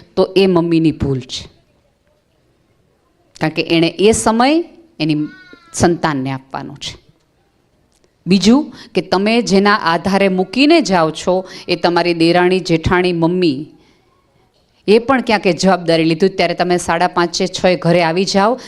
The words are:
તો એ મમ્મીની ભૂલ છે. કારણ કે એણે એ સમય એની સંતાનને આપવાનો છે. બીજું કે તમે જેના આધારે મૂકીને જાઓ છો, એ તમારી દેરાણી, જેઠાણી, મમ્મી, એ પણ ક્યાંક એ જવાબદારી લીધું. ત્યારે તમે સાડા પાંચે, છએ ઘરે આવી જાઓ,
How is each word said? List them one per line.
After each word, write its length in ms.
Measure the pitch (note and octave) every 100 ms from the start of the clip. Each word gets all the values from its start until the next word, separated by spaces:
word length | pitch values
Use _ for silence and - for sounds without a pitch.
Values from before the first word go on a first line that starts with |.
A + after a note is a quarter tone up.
| - -
તો 180 | F#3 -
એ 100 | F#3+
મમ્મીની 460 | F3+ E3+ E3 D#3+
ભૂલ 280 | - C#3 C3
છે. 280 | A2+ - - _ _ _ _ _ _ _ _ _ _ _ _ _ _ _ _ _ _ -
કારણ 120 | D#3+
કે 100 | E3
એણે 260 | D#3 E3 E3
એ 240 | - G3
સમય 520 | A3+ - A3+ B3+ D#4+ E4+ - _ -
એની 160 | D#3 D3+ D3+ - - - _
સંતાનને 580 | - F3+ E3 E3 C#3+ C3
આપવાનો 440 | C3 - C#3+ C#3
છે. 240 | C#3+ - - _ _ _ _ _ _ _ _ _ _ _ _ -
બીજું 480 | F#3+ F3+ C4 D4+ - -
કે 60 | -
તમે 420 | F#3+ F#3 G#3 A#3
જેના 320 | F#3+ G3 G3+
આધારે 540 | G#3 E3 E3+ F3+ G3 G3
મૂકીને 520 | F#3 F#3 A#3+ C#4+ E4+
જાઓ 300 | G3+ F#3 D#3+
છો, 380 | D3+ - F#3 F#3 - -
એ 80 | E3+
તમારી 380 | F3+ E3+ E3+
દેરાણી, 460 | E3+ E3 F3 F3+ F#3
જેઠાણી, 520 | E3+ E3 E3 F3+ F3+
મમ્મી, 540 | E3+ E3 F3+ F3+ C3+ D3+ - _ _ _ _ _ _ _ _ _ _ -
એ 100 | G#3+
પણ 220 | A#3 C4+
ક્યાંક 260 | - G#3 G#3
એ 60 |
જવાબદારી 520 | F3 F#3 F3+ E3+ E3
લીધું. 260 | E3 E3 F#3+
ત્યારે 240 | F#3+ F3
તમે 220 | E3+ F3 F3
સાડા 320 | F3 E3+ F3+
પાંચે, 380 | F3+ F3 - F#3
છએ 300 | - F#3 F3+
ઘરે 260 | E3 F3
આવી 220 | E3 E3+
જાઓ, 360 | F#3+ G3 G3+ B3+